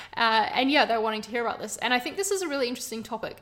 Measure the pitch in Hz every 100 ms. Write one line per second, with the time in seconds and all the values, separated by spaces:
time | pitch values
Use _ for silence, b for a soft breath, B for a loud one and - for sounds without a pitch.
0 | B - 226 220 208 - 269 294 214 226
1 | 220 214 208 240 226 - 208 - 240 247
2 | 302 392 392 381 339 277 240 247 - 226
3 | - 226 - -